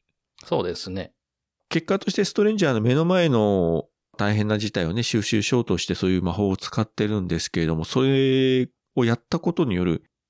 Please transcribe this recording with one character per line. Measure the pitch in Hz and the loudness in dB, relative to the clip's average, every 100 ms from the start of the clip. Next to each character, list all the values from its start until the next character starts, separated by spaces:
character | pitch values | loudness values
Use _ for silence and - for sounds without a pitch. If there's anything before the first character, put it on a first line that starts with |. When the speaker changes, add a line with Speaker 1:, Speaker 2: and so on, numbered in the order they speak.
| _ _ _ - | _ _ _ -20
Speaker 1:
そ | - 143 | -6 -4
う | 90 | -4
で | 85 | -6
す | 92 | -8
ね。 | 92 87 _ _ _ _ _ - | -10 -10 _ _ _ _ _ -4
Speaker 2:
結 | 165 - | -4 -2
果 | - | -2
と | - | -2
し | |
て | - | -2
ス | 196 | -2
ト | - | 2
レ | 208 | 2
ン | 214 | 2
ジ | 160 | 2
ャ | |
ー | |
の | 117 | 2
目 | 113 | 2
の | 139 | 2
前 | 165 185 165 | 2 2 2
の | 117 104 95 85 80 - _ _ - | 2 4 2 2 0 -4 _ _ -4
大 | 101 | 0
変 | 107 107 | 0 0
な | 107 | -2
事 | 104 | -2
態 | - 82 | -2 -2
を | |
ね、 | 107 | -2
収 | 117 113 | -2 -2
拾 | - 107 | 0 0
し | - | 0
よ | 123 | 0
う | |
と | - 90 | 0 -2
し | - | -2
て | |
そ | 87 92 | -2 0
う | |
い | 92 | 0
う | |
魔 | 90 | 0
法 | 90 101 | 0 0
を | 95 | 0
使 | - - | -4 -4
っ | 107 | -4
て | - 104 | -2 -2
る | 107 | -2
ん | 87 | -2
で | 82 | -4
す | - | -4
け | 85 | -2
れ | 80 | 0
ど | 80 | -2
も、 | |
そ | 78 127 | -2 0
れ | 135 135 135 131 131 127 127 _ _ | 2 2 2 2 2 0 -2 _ _
を | - | 0
や | 117 | 0
っ | 117 | 0
た | - 170 | -4 -4
こ | - | -2
と | 175 | -2
に | 139 | 0
よ | 90 | 0
る | 87 82 _ _ | 0 -2 _ _